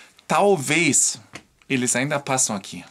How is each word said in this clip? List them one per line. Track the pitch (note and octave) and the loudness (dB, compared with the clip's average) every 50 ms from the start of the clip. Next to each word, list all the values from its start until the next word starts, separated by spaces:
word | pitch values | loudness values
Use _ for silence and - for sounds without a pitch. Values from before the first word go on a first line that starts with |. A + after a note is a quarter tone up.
| - - _ _ _ | -20 -20 _ _ _
Talvez | - D#3+ D#3+ G3 G#3 F#3+ D3 B2 C#3 D3+ E3 E3+ C#3 A2+ - - - - - - _ - - - _ _ _ _ - | 0 2 4 4 4 2 2 0 0 0 2 2 2 2 2 2 0 -2 -6 -12 _ -20 -20 -20 _ _ _ _ -4
eles | C#3 B2 B2 A#2+ - | -2 -2 0 0 0
ainda | A#2+ C3+ D3 D3 C#3 | 0 -2 -2 -2 -4
passam | - C#3 C3 A#2+ - - G#2+ | -2 -2 0 0 0 -2 -4
aqui, | F#2+ - - F2 F#2 - - | -6 -8 -10 -14 -14 -14 -10